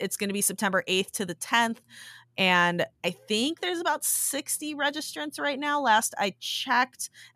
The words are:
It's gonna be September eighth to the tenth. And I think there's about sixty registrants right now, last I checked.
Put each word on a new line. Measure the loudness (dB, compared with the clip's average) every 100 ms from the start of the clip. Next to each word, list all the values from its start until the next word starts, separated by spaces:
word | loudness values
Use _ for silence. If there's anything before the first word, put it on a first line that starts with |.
It's | -6 -4
gonna | -2
be | 0
September | 0 0 0 0 2
eighth | 0 0
to | -4 -6
the |
tenth. | -6 0 2 2 -2 _ -20 -20 -20 -14 0
And | 4 6 6 4 -2 -2
I | -4
think | -4 -2 0 0 -2
there's | -4 -2
about | -2 0
sixty | 0 0 -2 -4 -4 -6 -6
registrants | -2 -2 -2 -6 -8 -8 -4
right | -4 -2
now, | 0 2
last | 6 4 4 -2
I | -4 -4
checked. | -8 -6 0 2 2 -2 -12 -12 -14